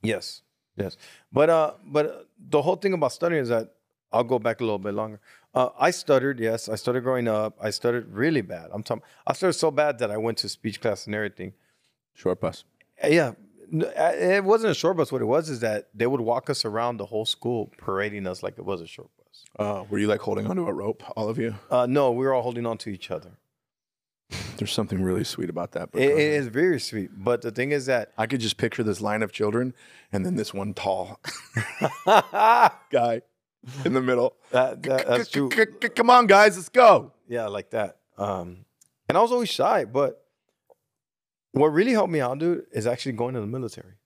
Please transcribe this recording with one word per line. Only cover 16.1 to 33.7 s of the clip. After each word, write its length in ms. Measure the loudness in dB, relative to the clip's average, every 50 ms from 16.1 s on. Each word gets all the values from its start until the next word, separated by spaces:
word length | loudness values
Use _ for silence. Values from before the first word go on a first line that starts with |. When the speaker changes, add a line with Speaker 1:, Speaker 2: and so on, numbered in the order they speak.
| 0 0
Speaker 1:
walk 280 | 0 0 -2 -2 -2 -4
us 160 | -4 -4 -4
around 320 | -4 -2 -2 -2 -2 -4 -6
the 80 | -8
whole 200 | -6 -4 -4 -4
school 460 | -4 -6 _ -4 -4 -4 -4 -4 -6 _ _
parading 480 | -8 -4 -2 -2 -2 -4 -4 -6 -6
us 160 | -6 -8 -6
like 160 | -8 -10 -10 -10
it 80 | -8
was 160 | -8 -8 -8
a 60 | -8 -14
short 220 | -18 -20 -20 _ _
bus. 300 | _ _ _ _ -20 -20 -20 _ -6
Speaker 2:
Uh, 240 | -6 -4 -4 -6 -8 -6
were 80 | -4 -2
you, 80 | 0 0
like, 140 | 0 0
holding 260 | -2 -4 -4 -2 -2 -4
onto 180 | -4 -4 -4 -4
a 60 | -6
rope, 300 | -6 -6 -6 -6 -8 -10 -14 -8
all 140 | -6 -6 -6
of 80 | -4 -4
you? 160 | -6 -6 -6 -10 -8 -2
Speaker 1:
Uh, 160 | 0 0 2
no, 260 | 2 2 2 2 2
we 140 | 0 0 0
were 80 | 0 0
all 80 | 0
holding 240 | 0 -2 -6 -6 -6
on 140 | -6 -6 -6
to 100 | -8 -12
each 220 | -12 -12 -10 -10
other. 260 | -10 -10 -10 -14 -20 _ _ _ _ _ _ _ _ _ _ _ _ _ _ _ _ _ _ _ -12 -12 -12 -12 -8 -8
Speaker 2:
There's 140 | -8 -6
something 300 | -4 -4 -4 -4 -2 -2
really 220 | 0 0 0 -2 -2
sweet 240 | -4 -6 -8 -8 -8
about 220 | -6 -8 -8 -8 -8
that. 180 | -10 -10 -8
But 100 | -2 0
Speaker 1:
It, 60 | 2 2
Speaker 2:
go 40 | 4
Speaker 1:
it 60 | 2
Speaker 2:
ahead. 200 | 2 2 0 -2
Speaker 1:
is 60 | -2 -2
very 320 | -2 0 2 2 2 0
sweet. 300 | -4 -6 -6 -6 -8 -8 -10 -6
But 240 | -2 0 0 0
the 100 | -2 -6
thing 200 | -4 -4 -2 -2
is 140 | -2 -2 0 0
that 240 | -2 -2 -2 -4 _ -4
Speaker 2:
I 100 | -4 -2
could 120 | -2 -2
just 160 | -2 -2 -2 -2
picture 260 | -2 -4 -2 -2 -2
this 180 | -2 -2 -2
line 220 | -2 -2 -2 -2 -2
of 80 | -4 -2
children 400 | -2 -2 0 0 0 -2 -2 -6 _ -20 -20 -20 -20 _ _
and 140 | -4 -2 -2
then 100 | -2 -2
this 180 | -2 -4 -4 -6
one 200 | -8 -6 -6 -8
tall 460 | -6 -2 -2 -2 -2 -4 -8 -12 -14 _ -14 -14 -14 -18 -8 _
<laughs> 340 | -6 -6 -6 -6 -4 -4 -4
Speaker 1:
<laughs> 160 | -4 -2 2
Speaker 2:
guy 1160 | 6 6 6 4 2 0 2 4 6 6 8 6 4 4 0 _ _ 0 2 2 2 0 -2 -6 _ _ _ _ _ _ _ _ -18